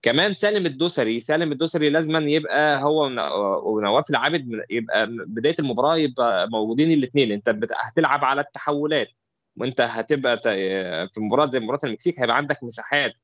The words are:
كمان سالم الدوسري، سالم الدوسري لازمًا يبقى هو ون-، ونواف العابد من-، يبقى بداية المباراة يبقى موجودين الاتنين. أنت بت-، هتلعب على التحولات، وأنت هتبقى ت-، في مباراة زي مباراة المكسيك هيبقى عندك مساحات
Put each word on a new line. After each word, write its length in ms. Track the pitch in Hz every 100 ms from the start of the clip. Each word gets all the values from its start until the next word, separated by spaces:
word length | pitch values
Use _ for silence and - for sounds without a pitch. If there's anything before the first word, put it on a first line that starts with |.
كمان 320 | - 123 196
سالم 320 | 196 208 208 175
الدوسري، 540 | 131 175 - 113 117
سالم 320 | 117 151 165
الدوسري 380 | 139 160 170 151
لازمًا 280 | 147 156 160
يبقى 640 | 147 151 151 139 151 143
هو 220 | 143 156
ون-، 140 | 143 123 76 80 101 95
ونواف 460 | - 107 104 117 156
العابد 380 | 139 131 160 127
من-، 140 | 110 -
يبقى 360 | 113 113 104 110
بداية 440 | 113 87 110 127 165
المباراة 380 | 139 117 143 165
يبقى 520 | 151 127 120 95 95
موجودين 440 | 113 107 117 156
الاتنين. 400 | 156 127 143 123
أنت 180 | 101 120
بت-، 220 | 107 110 -
هتلعب 480 | 117 - 160 139
على 160 | 131 139
التحولات، 680 | 143 - - 147 151 151 107 _ _ _ _ -
وأنت 240 | 120 123
هتبقى 560 | 120 113 113 147 127 120
ت-، 120 | 120 98 95 95 90 82 95
في 60 | -
مباراة 300 | 107 123 147
زي 100 | 127
مباراة 200 | 110 143
المكسيك 360 | - 107 - 165
هيبقى 160 | 120 120
عندك 280 | 143 143
مساحات 500 | 120 117 110 147 131 -